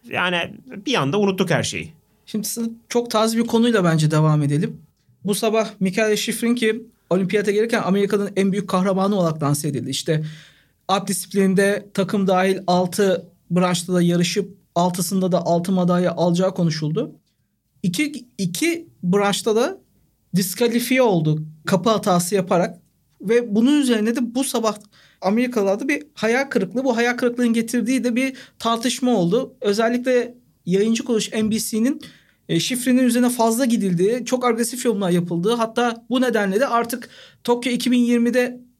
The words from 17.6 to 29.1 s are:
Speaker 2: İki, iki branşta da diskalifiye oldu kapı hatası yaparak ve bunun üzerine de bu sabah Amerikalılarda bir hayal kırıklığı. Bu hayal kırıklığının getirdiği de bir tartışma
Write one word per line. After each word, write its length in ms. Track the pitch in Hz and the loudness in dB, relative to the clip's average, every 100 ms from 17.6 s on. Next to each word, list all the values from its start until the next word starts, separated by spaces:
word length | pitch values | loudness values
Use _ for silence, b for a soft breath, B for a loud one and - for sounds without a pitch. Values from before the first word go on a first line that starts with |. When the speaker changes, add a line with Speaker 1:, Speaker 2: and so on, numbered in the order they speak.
| _ _ | _ _
Speaker 2:
İki, 300 | 190 180 302 294 - - | -4 -2 -4 -6 -16 -6
iki 480 | 185 175 320 339 - _ | -6 -2 -2 -2 -10 _
branşta 540 | 180 202 202 196 233 220 | 0 0 2 0 0 0
da 220 | 277 381 _ _ _ _ _ 175 | 0 -4 _ _ _ _ _ -2
diskalifiye 680 | - - 233 233 240 254 | -2 -2 0 0 0 2
oldu 400 | 247 180 156 156 - - - | 4 2 2 -2 -4 -10 -2
kapı 240 | 190 226 | 0 2
hatası 440 | 214 208 180 175 | 0 2 2 2
yaparak 440 | 202 180 180 190 - _ _ _ _ | -2 0 0 0 -4 _ _ _ _
ve 340 | 196 233 233 | 0 0 2
bunun 260 | 202 240 294 | 2 4 4
üzerine 360 | 254 226 214 233 | 4 2 0 -2
de 180 | 233 | -2
bu 100 | 254 | -2
sabah 320 | 269 240 220 208 - b b b | -2 0 -2 -2 -12 b b b
Amerikalılarda 680 | 185 220 247 247 196 202 269 | 0 0 0 0 0 0 -2
bir 140 | 190 - | -4 -6
hayal 300 | - 220 247 | -4 0 0
kırıklığı. 400 | 277 214 190 240 | 0 -2 -2 -2
Bu 120 | 262 233 | 0 0
hayal 200 | 240 247 | 0 0
kırıklığının 360 | 247 240 240 | -2 0 0
getirdiği 520 | 226 226 247 233 262 | 0 0 -2 0 0
de 120 | 226 233 | 0 0
bir 200 | 262 262 B _ | -2 -4 B _
tartışma 520 | 226 233 233 240 247 | -4 -2 -2 -2 0